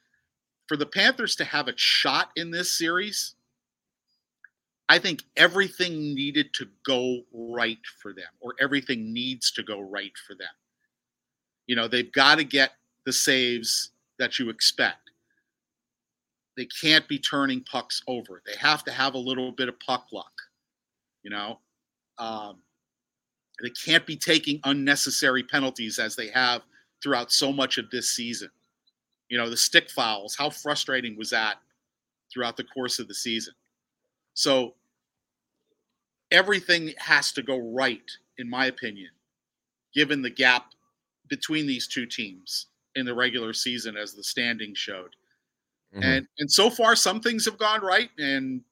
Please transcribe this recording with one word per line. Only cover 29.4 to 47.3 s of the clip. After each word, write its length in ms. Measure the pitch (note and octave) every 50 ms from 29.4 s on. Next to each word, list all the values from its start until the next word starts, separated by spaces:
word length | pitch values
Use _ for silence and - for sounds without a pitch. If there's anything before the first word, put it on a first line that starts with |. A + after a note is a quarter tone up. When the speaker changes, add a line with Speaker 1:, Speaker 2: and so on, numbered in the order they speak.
| A#2 A#2
Speaker 1:
the 80 | A#2
stick 320 | A#2 - - - E3+ E3+ -
fouls, 460 | - D3 A#2+ A2+ A2 G2+ G2 G#2+ -
how 140 | - C#3+ D3+
frustrating 680 | D3 - - D3 D3 - - - C3+ B2+ A#2+ A#2 G#2+
was 120 | G#2+ A2 -
that 260 | B2 A2+ A2 G#2+ G2+ - _ _ _ _ _ _ _ _ _ _ _ _ _ _
throughout 260 | - B2+ B2 A#2 A#2
the 60 | - A#2+
course 360 | - - C3+ B2+ A#2+ - -
of 80 | A#2
the 60 | G2 G2+
season? 380 | - - B2 A2+ A2+ G#2 - - _ _ _ _ _ _ _ _ _ _ _ _ _ _ _ _
So 420 | - - D3 C3+ C3 B2 A#2 - _ _ _ _ _ _ _ _ _ _ _ _ _ _ _ _ _ _ _ _ _ _ _ _ _ _ _ _ _ _ _
everything 640 | E3 F3 F#3 G3+ G#3 F#3 F3+ - F3 E3+ D#3+ D#3 D3
has 340 | - - D#3+ D#3 C#3+ C#3+ - -
to 80 | C#3+
go 160 | A#2+ C3+ C3
right, 520 | B2+ A#2 A2+ A2+ B2+ C3+ B2+ A#2 G#2+ - - - - _ _ _
in 120 | - B2 A#2+
my 160 | B2 B2+ C3
opinion, 420 | B2+ B2+ - B2+ A2+ G2+ G2+ F#2 E2+ _ _ _ _ _ _ _ _ _ _ _ _ _ _ _ _ -
given 280 | C#3+ D3+ C#3 D3+ C#3
the 80 | C3 A#2+
gap 440 | A#2+ - C3 B2+ B2 B2 - - _ _ _ _ _ _ _ _ _ _ _
between 380 | _ C#3+ C3+ - - D#3 D#3 D3+
these 220 | C#3 C3 A#2+ -
two 180 | - - C3+ A#2+
teams 640 | A#2 - - A2+ G2+ F#2 F#2 F#2 - - - - - _ _ _ _ _
in 100 | C3+ B2+
the 80 | B2 A#2+
regular 400 | A#2 B2 B2+ A#2 B2 A2+ A2 A2
season, 440 | - - B2+ B2 A#2+ - A2+ G#2
as 160 | G#2 G#2+ G#2 -
the 100 | G#2 G2
standings 540 | - - C3 A#2+ A#2+ A#2+ A2 A2 G#2 G2+
showed. 380 | - - - G2 F#2 F2+ F2+ _ _ _ _ _ _ _ _ _ _ _ _ _ _ _ _ G2
Speaker 2:
Mm-hmm. 100 | G2+ A2
Speaker 1:
And, 240 | C3 C3 C3+ C3+ - _ -
and 120 | D3+ C#3+
so 180 | - - G3+ A#3+
far, 260 | A#3+ - A3+ A3 A#3
some 260 | A3 - F#3+ F#3+ A3+
things 240 | A3 B3